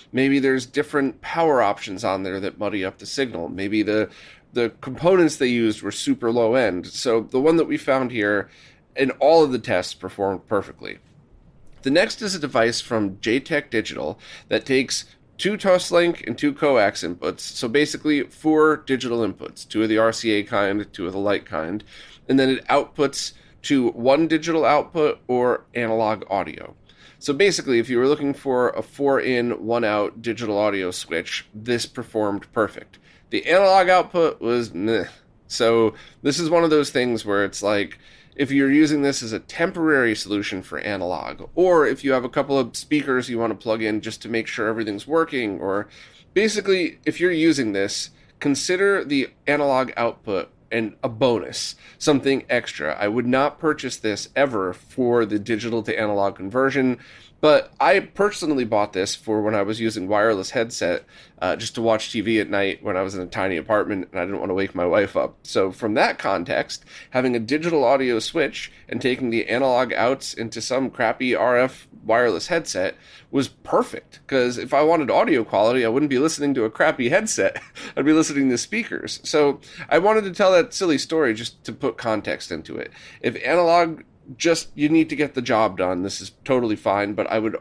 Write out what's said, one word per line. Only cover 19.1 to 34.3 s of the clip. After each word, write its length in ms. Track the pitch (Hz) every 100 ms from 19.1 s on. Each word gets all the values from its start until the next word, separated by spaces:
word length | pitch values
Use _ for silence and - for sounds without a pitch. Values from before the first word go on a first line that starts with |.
| 117 104
inputs, 400 | - - - -
two 160 | 107
of 60 | 110
the 80 | 110
R 160 | 113
C 200 | 110 113
A 100 | 104
kind, 440 | 101 107 98 104 101
two 140 | - 90
of 80 |
the 40 | 95
light 280 | 101 98 -
kind, 360 | 80 80 107 - - - - -
and 100 | 135
then 120 | 131
it 160 | 131 -
outputs 640 | 139 - - 135 - - - - -
to 300 | - 139 120
one 360 | 117 123 147 160
digital 340 | 156 170 160
output 580 | 139 147 - 170 151 - -
or 380 | 123 123 - -
analog 560 | 123 113 113 107 104 -
audio. 460 | 98 78 - - - _ _ - -
So 140 | -
basically, 460 | 139 202 156 - 117
if 100 | 117
you 80 | 120
were 120 | 131
looking 260 | 151 139
for 340 | 139 139 123 123
a 140 | -
four 360 | - - 139 135
in, 460 | 117 123 120 -
one 200 | 107 117
out 360 | 110 104 101 113
digital 380 | 117 110 110 101
audio 320 | 107 98 90
switch, 560 | 90 - 82 - - -
this 320 | 107 113 120 -
performed 640 | - 113 110 104 101 -
perfect. 460 | 117 101 - - - _ _ -
The 160 | - 139
analog 420 | 185 196 190 180
output 540 | 185 - 175 160